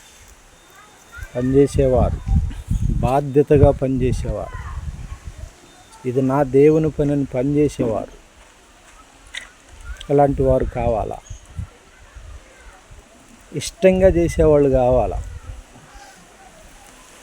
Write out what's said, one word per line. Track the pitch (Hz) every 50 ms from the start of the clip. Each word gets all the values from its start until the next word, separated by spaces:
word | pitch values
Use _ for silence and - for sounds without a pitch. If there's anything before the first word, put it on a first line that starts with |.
| - - - - - - - - - _ _ _ _ _ - - - - - - - - - - - - -
పనిచేసేవారు, | 127 123 127 131 139 143 135 - - 139 131 127 120 110 90 - - - - - - - - - - - - - - - - -
బాధ్యతగా | - - 120 131 143 147 143 123 143 143 - 151 139 143 143
పనిచేసేవారు, | 139 - 139 131 135 127 123 123 110 - - 113 107 101 90 - - - - - - - - - - - - - - - - - - - - - - - - - - - - - - - - 127
ఇది | 120 135
నా | 131 131 131 143 147
దేవుని | 131 127 135 143 151 156 160 156 151
పని | 143 - 147 143
అని | 147 143 139
పనిచేసేవారు, | 127 - 127 127 143 147 147 151 139 - - 127 117 107 98 - - - - - _ _ - - - _ _ _ _ _ _ _ - - - - - - - - - - - - - - - _ - - - - - - - - -
ఇలాంటి | 147 143 143 139 139 - 135
వారు | 131 131 131 120
కావాలా, | - - 127 117 120 117 104 101 107 - - - - - - - - - - - - - - - - - - - - - - - - - - - - - - - - - - - - - - - _ - - - - - - - - -
ఇష్టంగా | 151 - - - - - 185 185 185 185 190
చేసేవాళ్ళు | 175 170 170 160 - - 160 156 151 147 143 139
కావాలా. | 131 131 127 123 127 123 107 98 87 - - - - - - - - - - - - - - - - - - - - - - - - - 784 740 - - - - - - - - - - - - - -